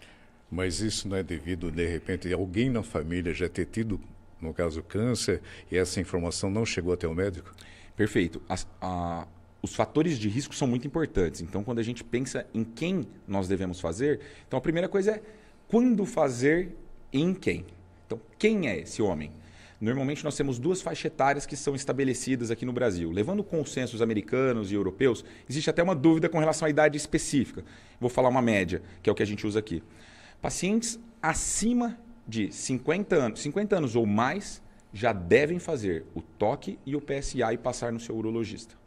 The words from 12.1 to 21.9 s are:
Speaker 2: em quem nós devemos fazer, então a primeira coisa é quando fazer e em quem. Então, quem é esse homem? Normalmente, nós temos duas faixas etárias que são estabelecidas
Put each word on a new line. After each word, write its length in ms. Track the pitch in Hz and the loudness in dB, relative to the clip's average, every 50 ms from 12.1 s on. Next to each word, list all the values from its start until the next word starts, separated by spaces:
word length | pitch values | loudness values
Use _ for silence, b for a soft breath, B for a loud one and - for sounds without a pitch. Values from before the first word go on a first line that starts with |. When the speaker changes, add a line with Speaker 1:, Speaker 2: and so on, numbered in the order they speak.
| - 120 135 135 - 127 - - - | -2 -2 -2 -2 -4 -6 -6 -6 -4
Speaker 2:
em 100 | 110 113 | -6 -6
quem 440 | 113 113 - 156 175 190 180 120 - - - - | -6 -6 -6 -4 -2 -2 -2 -4 -6 -10 -16 -8
nós 220 | - 98 98 92 90 | -4 -2 -2 0 0
devemos 320 | 98 90 95 92 87 - | 0 0 0 -2 -4 -4
fazer, 400 | - 82 82 90 135 151 135 - B B B B B | -4 -4 -2 0 0 0 0 0 B B B B B
então 140 | B - 131 | B -4 -2
a 20 | |
primeira 280 | - 170 160 170 180 170 | 0 0 0 0 0 0
coisa 220 | 165 196 190 185 | 0 0 2 2
é 100 | - - - B B B B B B B B - | 0 -2 -4 B B B B B B B B 4
quando 380 | - 226 247 254 233 202 196 | 4 6 6 6 4 4 2
fazer 680 | - - 156 156 139 123 120 127 143 160 175 185 175 - - - - - - - - | 0 2 2 2 2 2 2 4 4 4 4 2 -2 -8 -14 -16 -18 -18 -18 -10 -4
e 100 | - 131 | 0 2
em 120 | 160 180 190 | 2 2 0
quem. 320 | 185 - - 87 82 87 - - - - - - - - | 0 0 0 0 -2 -4 -12 -16 -20 -20 -20 -20 -16 -10
Então, 160 | - 110 117 - - - - | -10 -8 -8 -10 -14 -4 2
quem 300 | - 214 220 202 170 123 | 2 4 4 4 2 0
é 100 | 95 78 | -2 -2
esse 220 | - - - - | -6 -6 -2 0
homem? 300 | 110 98 82 76 76 - - B B B B B B B B B | 2 2 2 0 -4 -8 -12 B B B B B B B B B
Normalmente, 420 | 107 110 127 139 135 135 151 143 - | -2 0 0 0 0 -2 -2 -2 -4
nós 140 | 151 135 - | -4 -2 -2
temos 200 | 139 139 127 117 | -2 -2 -2 -2
duas 240 | 123 170 185 185 | 0 0 0 0
faixas 240 | - 170 175 - - | -2 -6 -4 -4 -4
etárias 400 | 156 - - 135 139 139 143 - | -4 0 2 2 2 2 0 -2
que 120 | - 147 135 | -8 -8 -6
são 180 | - 147 139 | -4 -2 -2
estabelecidas 760 | 131 135 - | -2 -2 -2